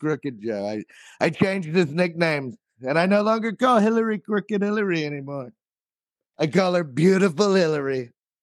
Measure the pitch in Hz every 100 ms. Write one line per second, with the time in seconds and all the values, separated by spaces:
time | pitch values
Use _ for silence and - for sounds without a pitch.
0 | 151 147 143 113 110 104 101 107 - -
1 | - - 165 151 196 196 156 175 160 160
2 | 180 165 170 147 131 107 _ _ 131 156
3 | 185 202 208 226 226 196 254 233 214 226
4 | 226 214 - 208 202 208 202 214 196 170
5 | 147 143 139 143 123 _ _ _ _ _
6 | _ _ _ - 151 175 185 180 156 123
7 | 175 190 196 147 208 190 160 151 139 131
8 | 120 _ _ _